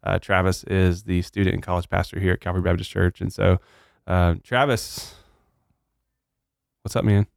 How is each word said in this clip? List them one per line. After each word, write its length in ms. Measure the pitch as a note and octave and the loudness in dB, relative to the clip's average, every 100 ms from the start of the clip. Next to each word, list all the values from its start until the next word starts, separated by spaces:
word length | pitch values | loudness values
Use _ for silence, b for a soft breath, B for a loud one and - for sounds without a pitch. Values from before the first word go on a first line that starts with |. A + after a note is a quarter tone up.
Uh, 160 | F#2+ F#2 | -2 -4
Travis 420 | - F#2+ F#2 F#2 | 0 0 2 -2
is 400 | - F#2+ F#2 F2 | -2 2 2 0
the 160 | G#2+ F2+ | -2 -2
student 320 | F2 - F#2+ | -2 0 0
and 80 | - | 0
college 260 | - F2+ F2 | -4 -4 -2
pastor 320 | F#2 F#2 - | -4 -4 -2
here 120 | F#2+ | -2
at 60 | F2+ | -2
Calvary 220 | - F#2 | -2 -2
Baptist 280 | F2+ F2 G2 | 0 -2 -2
Church. 300 | F#2+ F2+ - | 0 0 0
And 120 | F#2+ | -8
so, 260 | - G2 F2+ b b b b - | 0 2 2 b b b b -4
uh, 300 | F2+ F2 E2 | 2 2 0
Travis, 680 | - B2 C#3+ A#2 - - - B B B B B _ _ _ _ _ _ _ _ _ _ _ _ | -2 0 0 0 -4 -14 -16 B B B B B _ _ _ _ _ _ _ _ _ _ _ _
what's 120 | - | -8
up, 100 | - | -2
man? 220 | G2 G2+ G2 | 2 4 2